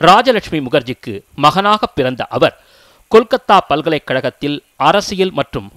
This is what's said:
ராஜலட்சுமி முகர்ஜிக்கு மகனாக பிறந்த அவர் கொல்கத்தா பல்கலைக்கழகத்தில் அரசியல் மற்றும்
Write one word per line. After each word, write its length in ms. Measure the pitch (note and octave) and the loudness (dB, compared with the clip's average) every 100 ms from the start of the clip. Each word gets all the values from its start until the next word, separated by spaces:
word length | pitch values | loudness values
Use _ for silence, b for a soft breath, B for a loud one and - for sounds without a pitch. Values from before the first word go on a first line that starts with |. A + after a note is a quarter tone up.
ராஜலட்சுமி 580 | E3+ G#3 B3+ A3 - D#3+ B2+ | 4 4 4 -2 -2 -6 -2
முகர்ஜிக்கு 460 | D3 B2 B2+ - G2 _ - | -2 -4 -12 -10 -14 _ 0
மகனாக 520 | D3 F3 G3+ G#3+ - | 0 2 0 0 -2
பிறந்த 400 | - B2+ B2 - | -2 -4 -4 -6
அவர் 260 | A#2+ D3 - b b b b b | 0 -2 -2 b b b b b
கொல்கத்தா 460 | A3+ A#3+ B3 - G3 - | 2 2 -4 2 2 2
பல்கலைக்கழகத்தில் 960 | D3 D#3 D3+ - B2+ B2 - C#3+ C#3+ _ - | -2 -2 -4 -2 -4 -4 -6 -8 -8 _ -2
அரசியல் 560 | C#3 G3 F#3+ F#3 F#3+ | 2 2 0 -4 -4
மற்றும் 400 | D3+ C#3+ B2+ G2 | -4 -6 -8 -12